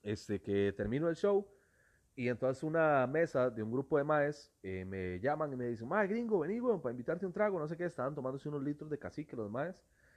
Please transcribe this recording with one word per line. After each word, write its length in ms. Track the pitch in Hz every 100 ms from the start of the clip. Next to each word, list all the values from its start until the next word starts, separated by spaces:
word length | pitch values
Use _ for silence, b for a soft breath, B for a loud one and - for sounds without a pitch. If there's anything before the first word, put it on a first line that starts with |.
Este, 380 | 104 107 - 101
que 320 | - 101 101 98
termino 340 | 104 131 170
el 60 | 160
show 320 | 202 202 196 b b b b b b -
y 120 | 123
entonces 360 | 120 131 131
una 420 | 156 165 156 143 127
mesa 420 | 151 165 139 127
de 140 | 113
un 80 | 110
grupo 260 | 123 131 151
de 60 |
maes, 480 | 147 151 143 147 - _
eh, 220 | 95 95 92
me 340 | 95 92 90
llaman 340 | 120 151 151
y 20 | 131
me 120 | 120
dicen, 200 | 113 113
"Mae, 200 | 196 196
gringo, 320 | 226 233 202
vení, 200 | 151 226
weón, 220 | 247 196
para 100 | 127
invitarte 340 | 123 123 170 190
un 80 |
trago", 260 | 190 214 185
no 80 | 151
sé 100 | 165
qué, 80 | 175
estaban 300 | 156 131 147
tomándose 340 | 127 135 151
unos 140 | 147
litros 260 | 139 147 151
de 80 | 147
cacique 360 | 90 - 147 127
los 140 | 104
maes. 240 | 113 165 185 _ b b